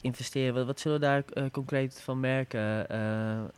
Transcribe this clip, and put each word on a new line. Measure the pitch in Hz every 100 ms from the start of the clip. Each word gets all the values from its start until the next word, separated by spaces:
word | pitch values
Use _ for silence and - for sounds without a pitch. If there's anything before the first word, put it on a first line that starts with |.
investeren. | 127 120 127 139 131
Wat, | 123 123
wat | 139
zullen | 156 151
we | 143
daar, | 139 -
eh, | - 135
concreet | 143 131 139 135 -
van | - 131
merken? | 131 131 127 110 107 107 -
Eh, | 110 110 110 110 110 107